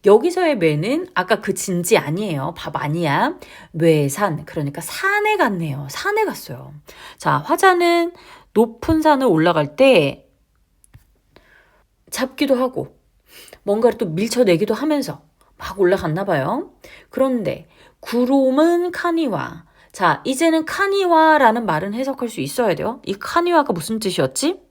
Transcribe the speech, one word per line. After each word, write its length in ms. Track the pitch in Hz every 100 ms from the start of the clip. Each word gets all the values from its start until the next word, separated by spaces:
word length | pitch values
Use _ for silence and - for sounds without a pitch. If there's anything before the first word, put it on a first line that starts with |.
| 202
여기서의 520 | 214 311 359 339 254
매는 500 | 165 147 190 302 370
아까 280 | - 180 208
그 120 | 208
진지 440 | 190 - 175 175 202
아니에요. 560 | 143 165 214 147 151 170
밥 180 | 160 147
아니야. 640 | 139 160 160 147 247 359 - - -
외산. 720 | 165 165 156 143 139 202 147 151
그러니까 360 | - 143 151
산에 560 | 170 - 392 415 415 415
갔네요. 500 | 277 185 160 135 139
산에 360 | - 392 415 403
갔어요. 480 | 208 - 127 135 147 - - - -
자, 200 | 160 139
화자는 760 | 151 330 381 359 349 339 339 339 - - _
높은 480 | - 233 226 - 320
산을 260 | 311 277 262
올라갈 480 | 160 165 160 147 -
때 500 | 269 220 143 127 _ _ _ _ _ _ _ - _ _ _ _ _ _ _ _ _ _ _
잡기도 460 | - 262 - 277 254
하고 420 | 254 - - _ _ _ _ - - -
뭔가를 340 | - 208 233 226
또 80 | 196
밀쳐내기도 680 | 160 220 233 220 165 208
하면서 480 | 220 302 294 247 151 _ _ _ _
막 220 | - 185
올라갔나 440 | 180 190 180 156
봐요. 480 | 196 156 139 240 392 _ - - _
그런데 580 | - 269 254 185 - - _ - _
구롬은 920 | - 240 247 277 262 262 330 349 349
카니와. 720 | 349 349 330 302 170 - 170 - _ _
자, 300 | - 175 151 -
이제는 400 | 269 330 320 311
카니와라는 1000 | - 392 392 370 320 320 302 247 226 220
말은 280 | 156 190
해석할 360 | 220 269 262 240
수 100 | 202
있어야 360 | 139 - 226 151
돼요. 260 | 170 254 -
이 100 | 196
카니와가 580 | - 339 349 339 277
무슨 260 | 170 156 220
뜻이었지? 680 | 208 175 135 - 294 392 _